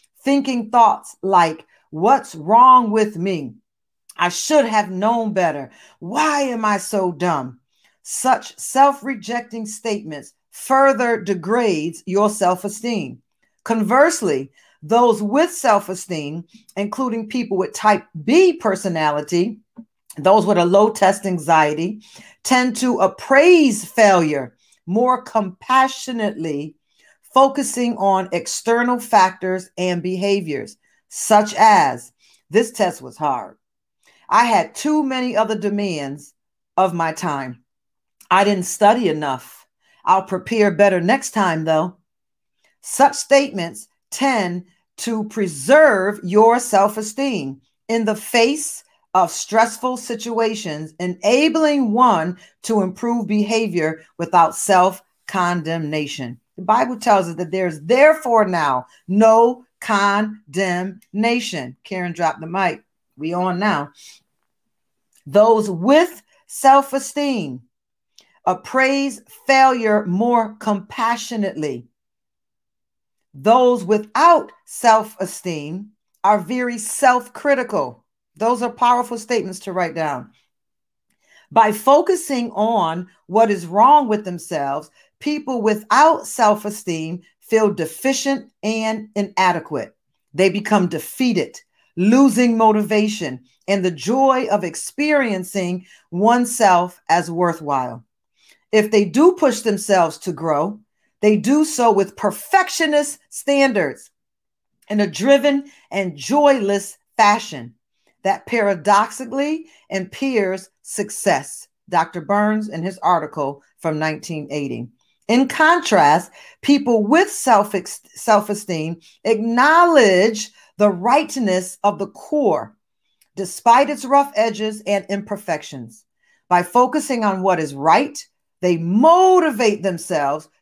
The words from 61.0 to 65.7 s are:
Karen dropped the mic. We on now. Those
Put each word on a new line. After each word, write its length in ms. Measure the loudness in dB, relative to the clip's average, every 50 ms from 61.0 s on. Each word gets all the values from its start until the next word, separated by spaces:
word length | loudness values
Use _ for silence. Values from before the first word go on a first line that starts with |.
| _ _ -6 -2 0 0 0 -2 -4 -6 -8 -8 -10 -10 -12 _ _
Karen 280 | -10 -8 -8 -6 -8 -6
dropped 280 | -2 -2 -2 -4 -4
the 60 | -10
mic. 380 | -8 -4 -2 -2 -2 -2 -6 _ _ _ _ _ _ _
We 160 | -10 -8 -6 -4
on 260 | -2 -2 -2 -2 -2
now. 340 | -2 -2 -2 -2 -4 -8 _ _ -20 -20 -20 _ _ _ _ _ _ _ _ _ _ _ _ _ _ _ _ _ _ _ _ _ -8
Those 420 | 0 4 4 6 6 4 2 2 -2